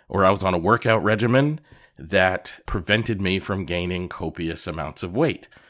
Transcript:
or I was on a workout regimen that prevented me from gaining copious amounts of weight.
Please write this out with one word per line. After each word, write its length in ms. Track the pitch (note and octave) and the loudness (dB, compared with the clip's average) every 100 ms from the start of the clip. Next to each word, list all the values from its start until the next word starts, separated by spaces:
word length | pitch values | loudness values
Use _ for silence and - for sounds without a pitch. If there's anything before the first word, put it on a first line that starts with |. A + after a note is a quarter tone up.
| - | -4
or 180 | G2 F#2+ | 2 4
I 40 | |
was 140 | G2 | 4
on 100 | F#2+ | 2
a 60 | F2+ | 0
workout 420 | E2+ A#2 A2+ A2 | 2 2 4 2
regimen 580 | G2+ G#2+ A#2 B2+ C#3+ D#3 _ - _ - | 2 2 4 4 2 -2 _ -20 _ -18
that 600 | D#2 F#2+ F#2 F#2 - - - | -2 2 4 2 -6 -16 -8
prevented 520 | G#2 E2+ G#2+ A2+ G2+ | -4 0 0 0 -2
me 200 | G2 F#2+ | 0 -2
from 260 | - G2 E2+ | -2 -6 -4
gaining 440 | F2 F2+ F2+ F2+ | -4 -4 -4 -6
copious 580 | - E2 D#2+ E2 E2 - | -8 -8 -6 -6 -6 -8
amounts 340 | D#2+ D2+ - | -8 -8 -8
of 140 | F2+ G2 | -6 -2
weight. 320 | D#3 F#2+ - - | -2 -2 -12 -20